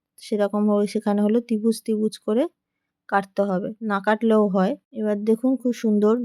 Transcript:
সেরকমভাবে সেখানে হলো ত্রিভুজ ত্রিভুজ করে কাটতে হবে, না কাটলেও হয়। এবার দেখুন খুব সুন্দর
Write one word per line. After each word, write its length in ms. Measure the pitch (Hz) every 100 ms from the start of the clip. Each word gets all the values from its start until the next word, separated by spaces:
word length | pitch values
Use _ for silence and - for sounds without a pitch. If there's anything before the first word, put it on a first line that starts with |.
| _ _
সেরকমভাবে 640 | - 208 202 208 208 202 202
সেখানে 260 | 214 214 202
হলো 160 | 208 233
ত্রিভুজ 360 | 233 214 226 226
ত্রিভুজ 300 | - 214 214 - -
করে 160 | 220 339 _ _ _ _ _ -
কাটতে 340 | 196 196 -
হবে, 260 | 202 185 220 220 220
না 80 | 196 202
কাটলেও 380 | 214 226 220 208
হয়। 180 | 196 190 - _ 220
এবার 180 | 214 208 214
দেখুন 220 | 226 262 262
খুব 160 | 247 226
সুন্দর 300 | 226 208 208 240